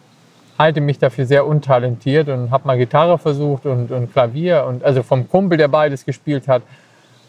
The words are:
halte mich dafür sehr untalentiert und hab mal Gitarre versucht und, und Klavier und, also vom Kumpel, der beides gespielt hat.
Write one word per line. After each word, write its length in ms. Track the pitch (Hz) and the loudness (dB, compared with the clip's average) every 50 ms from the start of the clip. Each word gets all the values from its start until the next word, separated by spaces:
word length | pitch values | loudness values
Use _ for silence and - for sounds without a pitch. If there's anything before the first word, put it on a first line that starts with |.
| _ _ _ _ _ _ _ _ _ _ _ | _ _ _ _ _ _ _ _ _ _ _
halte 220 | - 151 160 151 156 | 0 0 2 2 0
mich 180 | 147 147 135 - | -2 -2 0 0
dafür 260 | 156 131 - - 131 | -2 -2 0 -2 0
sehr 200 | 120 143 143 139 | 2 2 2 2
untalentiert 840 | 151 151 147 147 139 135 123 123 127 120 113 - 139 139 156 156 143 | 2 0 -2 0 2 0 2 0 -2 -4 -4 -2 0 0 0 0 0
und 200 | 135 127 123 117 | -4 -6 -2 -2
hab 140 | 131 127 - | -2 -2 0
mal 140 | 139 127 | 0 0
Gitarre 400 | 127 127 120 - 147 160 175 175 | 0 0 2 2 2 2 2 2
versucht 480 | 156 - 156 143 143 147 147 143 127 - | 0 0 -2 -2 -2 -2 -2 -4 -4 -4
und, 260 | 147 127 123 120 113 | -4 -4 -4 -4 -4
und 220 | 127 127 120 117 - | -6 -6 -6 -2 0
Klavier 500 | 139 123 117 117 147 170 180 170 147 127 | 0 0 0 -2 -4 -2 0 0 0 0
und, 200 | 127 123 123 127 | -2 -4 -2 -2
also 180 | 143 135 131 117 | 0 0 0 0
vom 260 | - 139 127 120 - | 0 -2 -2 0 0
Kumpel, 280 | - 185 202 185 170 | 0 0 0 2 2
der 100 | 156 151 | 2 2
beides 380 | 139 143 151 151 151 139 131 - | 2 2 2 0 0 -2 -4 -8
gespielt 420 | - 131 - _ 156 147 135 - | -10 -10 -8 _ -4 -4 -2 0
hat. 140 | 135 131 123 - - - - _ _ _ _ _ _ _ _ _ | 0 0 0 -2 -6 -20 -20 _ _ _ _ _ _ _ _ _